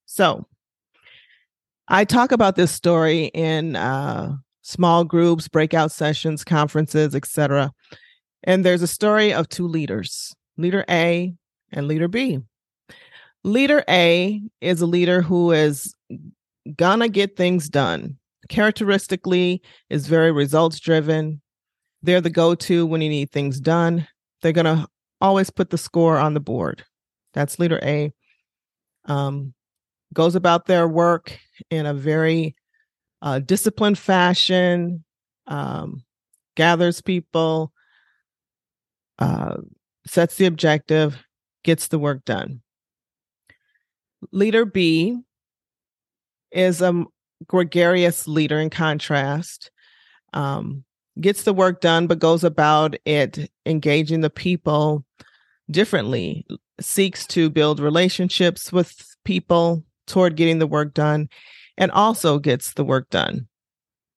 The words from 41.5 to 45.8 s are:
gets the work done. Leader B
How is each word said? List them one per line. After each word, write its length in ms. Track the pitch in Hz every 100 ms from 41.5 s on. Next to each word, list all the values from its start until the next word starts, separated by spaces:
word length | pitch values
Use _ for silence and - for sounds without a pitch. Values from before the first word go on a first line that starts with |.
| _
gets 240 | - 160 -
the 100 | 156
work 260 | 147 131
done. 380 | - 110 - 123 _ _ _ _ _ _ _ _ _ _ _ _ _ _ _ _ -
Leader 340 | 190 220 220 220
B 540 | 190 165 160 190 240 - _ _ _ _ _